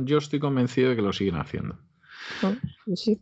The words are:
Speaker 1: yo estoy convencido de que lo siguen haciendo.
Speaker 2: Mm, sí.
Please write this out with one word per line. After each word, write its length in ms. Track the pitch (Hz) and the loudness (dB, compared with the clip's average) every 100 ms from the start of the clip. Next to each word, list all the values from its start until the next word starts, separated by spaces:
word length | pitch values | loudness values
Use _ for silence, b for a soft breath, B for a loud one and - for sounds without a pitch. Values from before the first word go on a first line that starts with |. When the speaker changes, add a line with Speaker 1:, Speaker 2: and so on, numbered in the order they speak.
| 131 | 2
Speaker 1:
yo 120 | 151 | 2
estoy 220 | 147 147 | 2 -2
convencido 500 | 147 135 123 131 127 | 0 2 2 4 2
de 60 | 120 | 4
que 60 | |
lo 120 | 101 | 0
siguen 220 | 92 98 82 | 0 0 0
haciendo. 440 | - - - - - B B B B B | -4 -6 -6 -10 -16 B B B B B
Speaker 2:
Mm, 540 | 196 233 - - - 180 | -2 -2 -6 -8 -6 -2
sí. 260 | - 214 | 0 0